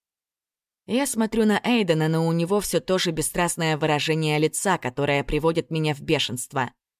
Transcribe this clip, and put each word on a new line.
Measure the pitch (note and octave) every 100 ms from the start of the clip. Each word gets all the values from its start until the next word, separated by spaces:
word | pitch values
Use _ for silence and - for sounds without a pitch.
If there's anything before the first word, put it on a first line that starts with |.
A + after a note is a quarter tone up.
| _ _ _ _ _ _ _ _ -
Я | A3+ C#4+
смотрю | A3 A3 A3+ G#3+
на | G3+
Эйдена, | - A#3+ F#3 D#3 D#3
но | D#3+ E3
у |
него | E3 E3+ G#3
всё | G3+ E3+
то | - F#3
же | F3+
бесстрастное | E3 F#3 - F3 E3+ D#3+ D#3
выражение | D3+ D3 C#3+ D#3+ D#3 D3+
лица, | D#3 - G3+ F3
которое | B2+ A#2+ C#3+ C#3+
приводит | C#3 D3+ D#3+ E3+ -
меня | D#3+ D#3 D3
в |
бешенство. | D3 D3 - A#2+ - C#3 B2 _ _ _